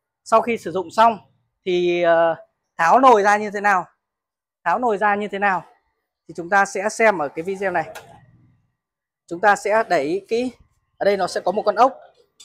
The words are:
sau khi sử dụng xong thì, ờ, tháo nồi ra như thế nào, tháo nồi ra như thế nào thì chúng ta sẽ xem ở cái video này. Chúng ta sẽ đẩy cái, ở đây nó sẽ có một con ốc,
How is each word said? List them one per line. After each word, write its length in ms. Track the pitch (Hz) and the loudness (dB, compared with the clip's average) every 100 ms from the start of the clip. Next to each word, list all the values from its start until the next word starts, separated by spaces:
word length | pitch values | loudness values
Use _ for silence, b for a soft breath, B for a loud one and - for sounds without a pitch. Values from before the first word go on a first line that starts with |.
| _ _ | _ _
sau 180 | - 226 | 0 0
khi 160 | 233 220 | 0 -6
sử 120 | 180 | -6
dụng 200 | 185 165 | -8 -4
xong 280 | 220 226 202 _ _ _ _ | 2 2 2 _ _ _ _
thì, 380 | 190 175 175 175 | -4 -2 0 0
ờ, 340 | 170 165 165 160 - _ _ - | 2 4 2 -2 -10 _ _ -2
tháo 240 | 165 226 | 2 6
nồi 220 | 262 214 | 6 6
ra 140 | 208 208 | 4 0
như 140 | 214 | -2
thế 100 | 202 | -4
nào, 260 | 202 185 160 _ _ _ _ _ _ _ | 0 0 -2 _ _ _ _ _ _ _
tháo 140 | 175 208 | -4 -2
nồi 200 | 247 190 | -2 -2
ra 160 | 208 | 0
như 140 | 202 208 | -2 -4
thế 100 | 196 | -4
nào 260 | 202 180 - _ _ _ _ _ - | -2 -2 -8 _ _ _ _ _ -18
thì 60 | 165 | -14
chúng 140 | 170 | -2
ta 140 | 196 | 0
sẽ 240 | 196 202 208 | 0 -2 -6
xem 300 | - 220 180 | 0 0 0
ở 100 | 143 | -4
cái 140 | 160 | -8
video 280 | 175 190 190 | -10 -6 -4
này. 240 | 175 151 - - - _ _ _ _ _ _ _ _ _ _ - | -4 -6 -12 -20 -20 _ _ _ _ _ _ _ _ _ _ -14
Chúng 140 | 170 | 0
ta 160 | 208 190 | 2 2
sẽ 260 | 202 220 220 | 0 -2 0
đẩy 380 | 170 143 190 - | -2 -2 -6 -4
cái, 220 | 226 247 - _ _ _ - | -4 -4 -10 _ _ _ -4
ở 60 | |
đây 120 | 175 196 | -2 0
nó 100 | 175 | -2
sẽ 140 | 202 | -4
có 120 | 180 | -4
một 100 | 208 | -2
con 140 | 208 196 | 0 2
ốc, 240 | 262 - - _ _ _ | 2 0 -20 _ _ _